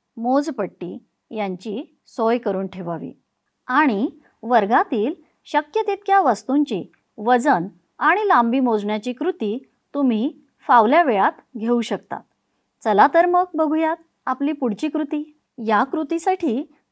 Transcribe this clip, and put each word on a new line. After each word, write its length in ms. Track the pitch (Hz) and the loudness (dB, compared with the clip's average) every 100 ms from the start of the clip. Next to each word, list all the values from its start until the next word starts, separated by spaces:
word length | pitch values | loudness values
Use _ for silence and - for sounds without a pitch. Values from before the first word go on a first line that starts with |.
| _ 233 | _ -8
मोजपट्टी 920 | 240 269 285 254 180 - 175 208 - _ - | -2 0 0 -4 -8 -8 -12 -12 -18 _ -12
यांची 680 | 220 196 180 220 208 370 _ _ | -8 -6 -8 -8 -10 -10 _ _
सोय 320 | - 226 240 | -4 0 0
करून 280 | 220 190 190 | -2 -4 -6
ठेवावी 460 | 185 170 165 123 - _ _ _ _ - | -8 -10 -10 -12 -16 _ _ _ _ -2
आणि 440 | 262 294 202 294 - _ _ | 0 2 0 -2 -6 _ _
वर्गातील 720 | 226 240 202 269 415 226 240 359 _ _ | 0 2 4 2 2 -2 -2 -4 _ _
शक्य 380 | - 294 302 440 | -6 -4 -2 -2
तितक्या 380 | 427 392 392 392 | -2 -4 0 2
वस्तूंची 720 | 302 202 - 285 285 190 - _ _ - | 2 0 0 -2 0 -4 -8 _ _ -6
वजन 500 | 214 247 285 185 185 - _ - | 0 2 4 0 -2 -10 _ -4
आणि 300 | 294 392 403 | 0 2 2
लांबी 320 | 262 233 262 | 2 2 0
मोजण्याची 520 | 254 214 202 214 247 | 0 0 -2 -4 -6
कृती 580 | 240 330 - 208 247 - _ _ | -6 -4 -4 -4 -6 -10 _ _
तुम्ही 460 | 285 262 220 269 - _ _ - | -2 0 0 -2 -6 _ _ 2
फावल्या 340 | 240 220 311 | 4 6 4
वेळात 300 | 311 202 214 - _ 220 | 4 2 2 -2 _ -8
घेऊ 240 | 226 240 | -2 -2
शकता. 360 | 220 185 - - - _ _ _ _ _ | -2 -6 -8 -14 -14 _ _ _ _ _
चला 220 | 226 202 277 | 0 4 6
तर 120 | 330 349 | 4 4
मग 180 | 359 359 | 2 0
बघूयात 420 | 320 311 311 320 330 _ _ 269 | -2 -2 0 -2 -4 _ _ -8
आपली 260 | 269 285 | -4 -4
पुढची 360 | 294 240 - 302 | -2 -4 -4 -4
कृती. 520 | 311 294 302 302 _ _ - 220 | -4 -4 -6 -8 _ _ -8 0
या 180 | 208 | 0
कृतीसाठी 920 | 262 311 302 330 381 370 320 233 - _ _ | 0 -2 -4 -2 -2 -2 -2 -2 -6 _ _